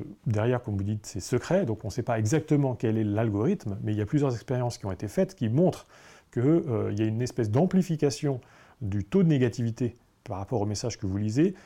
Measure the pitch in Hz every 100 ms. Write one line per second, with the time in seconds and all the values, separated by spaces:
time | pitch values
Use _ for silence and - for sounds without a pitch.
0 | - - - 104 117 123 120 98 98 107
1 | - 98 - 120 - 185 180 107 104 -
2 | 120 113 107 156 151 147 139 120 113 110
3 | 107 101 117 101 127 202 107 101 113 104
4 | 104 151 139 110 - 127 120 - 98 92
5 | 104 185 190 - 110 127 180 - - -
6 | - - _ 120 131 165 143 110 101 104
7 | 110 110 127 - 110 117 185 190 175 156
8 | 143 - 143 127 - - - _ 104 101
9 | 98 190 170 143 123 - 117 110 120 -
10 | _ _ - 95 98 120 104 104 120 -
11 | 98 98 107 117 185 190